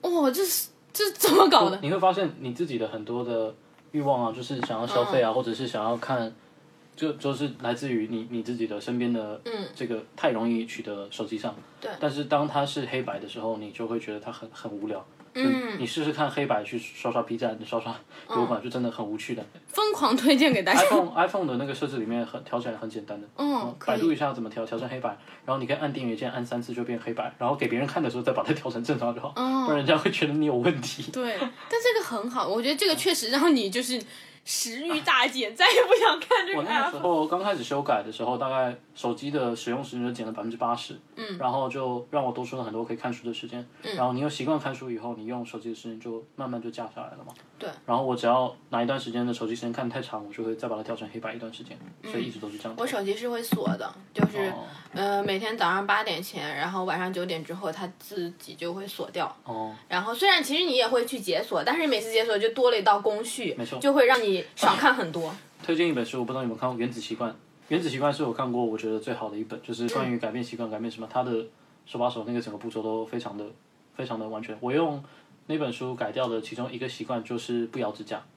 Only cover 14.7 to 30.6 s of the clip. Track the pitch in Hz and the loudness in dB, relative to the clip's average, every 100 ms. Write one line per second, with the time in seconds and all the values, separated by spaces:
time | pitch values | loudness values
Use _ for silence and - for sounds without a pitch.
14.7 | 101 107 104 - - - 254 269 262 240 | -6 -6 -6 -8 -20 -12 0 2 2 -2
15.7 | 202 120 165 151 147 147 - 139 110 104 | -4 -4 -2 -2 0 0 0 0 0 -2
16.7 | 120 - - 123 117 113 117 117 110 110 | -8 -8 -6 -2 -2 -2 -2 -2 -4 -4
17.7 | 117 117 117 - - - 226 120 117 123 | -4 -4 -10 -12 -20 -4 0 2 0 -2
18.7 | 127 120 113 104 107 - 113 104 - - | -2 -2 -2 -6 -6 -6 -6 -8 -16 -6
19.7 | - 427 392 277 254 254 269 302 226 180 | 0 2 4 4 4 6 8 8 6 6
20.7 | 190 190 214 170 165 185 202 165 123 139 | 8 8 8 4 2 2 2 0 0 -2
21.7 | 135 147 127 110 120 117 - - 120 120 | -2 -2 -2 -2 -2 -2 -6 -4 -4 -4
22.7 | 110 113 110 104 104 104 - 294 269 120 | -6 -8 -8 -8 -12 -12 -4 0 0 -2
23.7 | - - 127 165 151 143 123 110 - 110 | -6 0 2 4 4 0 -2 -6 -4 -4
24.7 | 113 123 127 120 104 - - - 135 123 | -4 -4 -4 -6 -6 -16 -14 -4 -2 0
25.7 | 143 147 131 123 107 - 123 120 120 120 | 0 0 -2 -2 -2 -4 -4 -4 -4 -4
26.7 | 120 117 117 120 113 117 - 123 143 123 | -4 -4 -4 -4 -4 -4 -2 0 2 0
27.7 | 117 139 185 139 120 120 - - 147 131 | 0 0 0 0 0 0 0 0 0 -2
28.7 | 117 117 135 120 117 139 - 254 262 262 | -4 -2 0 0 -2 -6 -2 0 2 2
29.7 | 147 139 208 196 - 151 147 151 127 | 2 4 4 4 2 2 2 4 4